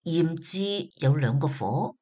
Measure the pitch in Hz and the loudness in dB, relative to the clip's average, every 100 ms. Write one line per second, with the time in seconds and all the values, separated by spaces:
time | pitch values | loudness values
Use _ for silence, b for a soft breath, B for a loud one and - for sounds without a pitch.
0 | 175 165 165 165 - 190 202 202 - - | 0 2 2 0 -4 -2 -2 -4 -8 -2
1 | 135 147 120 135 143 - 101 139 247 - | 2 2 2 2 0 -2 -2 -2 -4 -6